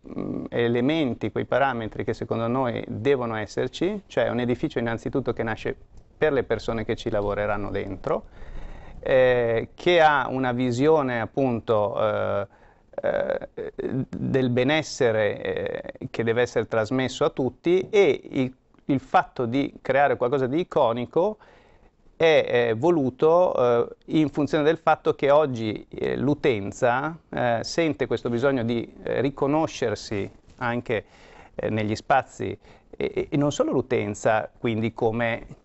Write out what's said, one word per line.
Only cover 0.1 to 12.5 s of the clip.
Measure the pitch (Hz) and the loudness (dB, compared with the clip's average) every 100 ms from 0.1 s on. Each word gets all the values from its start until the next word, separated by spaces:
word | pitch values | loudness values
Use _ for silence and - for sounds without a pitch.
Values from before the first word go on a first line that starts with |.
| - | -8
mm, | 98 - - | -6 -6 -4
elementi, | 123 117 120 131 160 135 117 110 | 0 2 2 2 2 0 -2 -4
quei | 120 110 | -4 0
parametri | 127 139 117 107 - | 2 2 0 -6 -6
che | 113 | -6
secondo | 110 113 117 117 | -4 -4 -2 -2
noi | 131 123 110 107 | 0 -2 -4 -8
devono | 107 127 135 117 110 | -2 0 0 0 -6
esserci, | 104 - 131 - 175 208 - | -6 -4 -4 -2 -4 -4 -4
cioè | 135 113 | -2 0
un | 117 | 0
edificio | 123 123 151 131 | -2 -2 -2 -2
innanzitutto | 117 113 117 139 120 | -4 -4 -4 -2 -2
che | 113 | -4
nasce | 113 110 117 - - - - - | -4 -4 -6 -8 -12 -20 -16 0
per | 156 | 2
le | 135 | 2
persone | - 110 - 113 107 | 0 -2 -2 -4 -4
che | 107 | -4
ci | 120 | -2
lavoreranno | 107 101 101 104 101 98 | -2 -2 -2 -2 -2 -4
dentro, | 98 101 98 - 165 - - - - - - - - | -4 -6 -6 -4 -4 -6 -16 -12 -10 -10 -14 -14 -8
eh, | - 131 127 123 117 117 123 | 2 4 6 4 2 0 -2
che | - 175 175 | -4 2 6
ha | 156 143 117 | 6 4 0
una | 131 127 | -2 -2
visione | 123 127 120 151 160 131 120 | 0 0 2 4 4 2 -2
appunto, | 107 - 135 113 - 107 101 - | -4 0 0 0 0 2 2 0
eh, | 107 104 101 101 101 | 0 0 -2 -2 -4